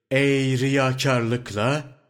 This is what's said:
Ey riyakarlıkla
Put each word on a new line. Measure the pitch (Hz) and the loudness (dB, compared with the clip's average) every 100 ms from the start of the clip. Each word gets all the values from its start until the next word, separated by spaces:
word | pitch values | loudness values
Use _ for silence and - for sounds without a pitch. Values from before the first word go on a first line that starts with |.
| _ | _
Ey | 135 139 139 135 131 | 0 2 2 0 0
riyakarlıkla | 135 139 131 131 139 127 113 120 123 101 117 147 139 - _ | 0 2 0 0 0 0 0 -4 -4 -2 0 -2 -6 -18 _